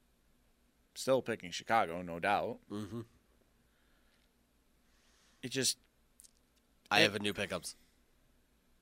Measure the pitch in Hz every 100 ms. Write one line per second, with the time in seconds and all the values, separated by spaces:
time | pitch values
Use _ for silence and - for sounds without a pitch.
0 | _ _ _ _ _ _ _ _ _ -
1 | - 131 117 110 90 - - 113 90 85
2 | 87 85 95 98 90 123 - 104 104 117
3 | 113 _ _ _ _ _ _ _ _ _
4 | _ _ _ _ _ _ _ _ _ _
5 | _ _ _ _ 127 131 123 - _ _
6 | _ _ - _ _ _ _ _ - 104
7 | 107 104 104 101 95 92 - - _ _
8 | _ _ _ _ _ _ _ _